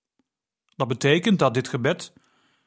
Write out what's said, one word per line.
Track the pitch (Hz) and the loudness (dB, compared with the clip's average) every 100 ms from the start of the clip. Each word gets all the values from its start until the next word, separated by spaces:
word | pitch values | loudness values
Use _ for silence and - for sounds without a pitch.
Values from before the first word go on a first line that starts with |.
| _ _ _ _ _ _ _ - | _ _ _ _ _ _ _ -6
Dat | 123 | -4
betekent | 123 139 170 226 185 | 0 2 2 2 2
dat | 135 | 2
dit | 123 - | 0 -4
gebed, | 131 131 180 - _ _ _ _ _ | -2 -2 -2 -8 _ _ _ _ _